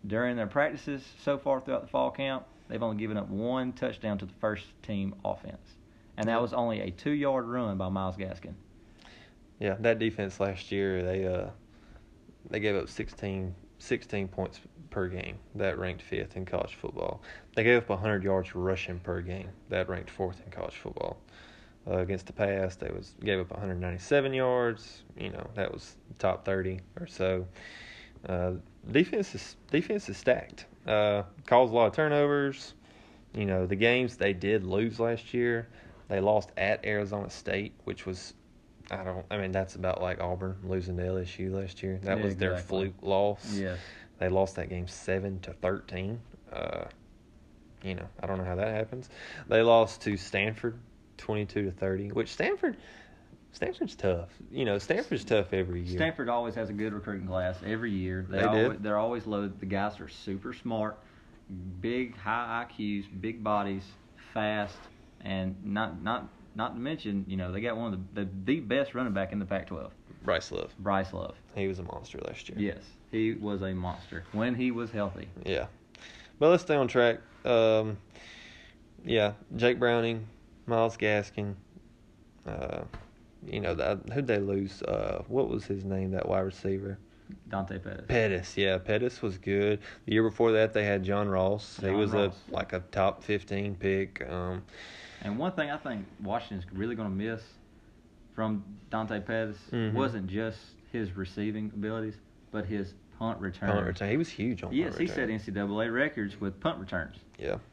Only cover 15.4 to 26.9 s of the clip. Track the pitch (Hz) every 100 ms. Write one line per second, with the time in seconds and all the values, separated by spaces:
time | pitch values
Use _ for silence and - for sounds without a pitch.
15.4 | - 104 98 80 92 90 - 101 101 95
16.4 | 92 92 - - - - 50 - - -
17.4 | - - 113 120 117 95 107 101 98 95
18.4 | 92 90 92 92 - 90 90 90 90 92
19.4 | 95 - - 92 92 92 90 - 95 98
20.4 | - - 50 - - - 50 - - -
21.4 | - - - - - 92 90 95 - -
22.4 | 101 98 95 - - 90 95 - 104 95
23.4 | 87 - 98 90 90 92 - 143 135 131
24.4 | 127 123 120 107 - - - - 101 95
25.4 | - 107 - - - - - - 98 90
26.4 | - 95 92 95 -